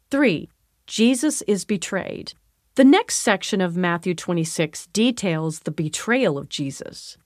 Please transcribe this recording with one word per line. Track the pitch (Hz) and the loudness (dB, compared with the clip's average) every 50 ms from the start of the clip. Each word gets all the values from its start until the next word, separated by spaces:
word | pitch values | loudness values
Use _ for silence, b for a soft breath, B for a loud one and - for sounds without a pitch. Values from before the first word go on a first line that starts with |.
| _ _ | _ _
Three, | 277 277 294 226 160 - - - _ _ _ _ _ _ _ | 0 2 2 2 2 0 -4 -12 _ _ _ _ _ _ _
Jesus | - - 202 226 240 262 247 302 311 302 - - | -8 0 2 4 4 4 2 0 0 -2 -2 -2
is | - 208 185 - | -2 -2 -2 -2
betrayed. | - 214 175 - - 196 180 - - - - - - - _ _ _ _ _ _ _ _ | -2 -4 -4 -4 -4 -6 -6 -6 -6 -10 -10 -12 -14 -16 _ _ _ _ _ _ _ _
The | - 269 | 6 8
next | 269 349 403 480 - - | 8 8 6 4 0 -4
section | - - 240 202 190 - - 220 190 | -2 0 0 0 0 0 -2 0 0
of | 185 175 170 | 0 0 0
Matthew | 180 180 175 170 170 - 185 175 | 0 0 0 0 -2 -2 -4 -4
twenty-six | - - 180 175 170 160 160 - - 160 151 - - - | -4 -4 -2 -2 -2 -2 -2 -2 -2 -2 -2 -4 -10 -14
details | - - 202 226 254 240 - - 185 160 156 160 160 156 - | -4 0 2 2 2 0 0 -2 -2 -2 -2 -2 -4 -6 -6
the | - 175 | -8 -8
betrayal | 147 - 160 151 - - - 220 240 269 254 180 143 | -4 -4 -4 -4 -6 -4 -2 0 2 2 2 2 0
of | 139 143 - | -2 -4 -8
Jesus. | - - 143 139 139 - - - - - - - - - _ | -8 -6 -6 -6 -8 -10 -12 -14 -14 -16 -18 -18 -20 -20 _